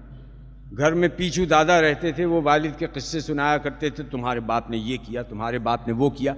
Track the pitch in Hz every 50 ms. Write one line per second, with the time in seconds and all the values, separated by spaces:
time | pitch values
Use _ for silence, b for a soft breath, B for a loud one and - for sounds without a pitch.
0 | - - - - - - - - - - - - - 123 101 107 143 156 165 175
1 | 175 170 175 - 185 180 135 170 185 156 156 156 156 160 180 170 160 151 147 -
2 | 175 170 143 143 180 170 165 165 147 147 147 151 156 156 139 - 165 - - 139
3 | 123 - - 160 139 - 156 143 143 147 151 143 143 143 131 - 156 147 143 -
4 | 147 123 139 127 120 123 123 120 113 110 113 117 110 - 117 110 107 113 131 123
5 | 123 107 113 120 120 - 113 104 110 117 120 123 107 117 117 120 123 120 113 117
6 | 139 143 139 - 135 139 139